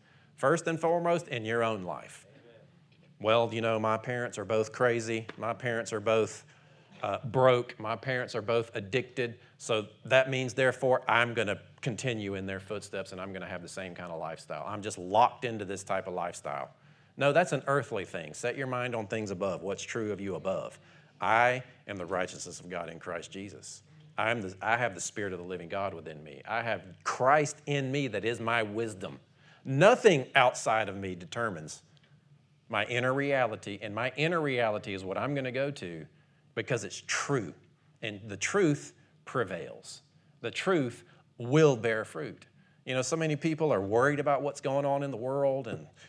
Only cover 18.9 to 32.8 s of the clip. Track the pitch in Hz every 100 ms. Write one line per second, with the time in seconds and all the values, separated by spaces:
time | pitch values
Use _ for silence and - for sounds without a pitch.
18.9 | 117 107 113 107 95 98 85 92 95 -
19.9 | 120 107 95 98 87 92 87 58 - -
20.9 | - - _ 90 110 120 127 131 - -
21.9 | 98 85 92 90 - 90 80 87 90 82
22.9 | 82 90 85 78 98 101 71 - - -
23.9 | - - - 110 117 95 92 101 117 120
24.9 | 92 - - 101 92 87 90 85 98 98
25.9 | 82 80 78 76 69 - 110 117 101 90
26.9 | 85 - - 127 151 147 - - 143 135
27.9 | 139 135 101 107 110 113 120 110 104 117
28.9 | 95 95 67 - _ - - - 135 190
29.9 | 240 220 156 127 139 123 - - 110 101
30.9 | 98 98 90 85 120 117 85 78 - -
31.9 | _ _ - _ _ _ _ _ 110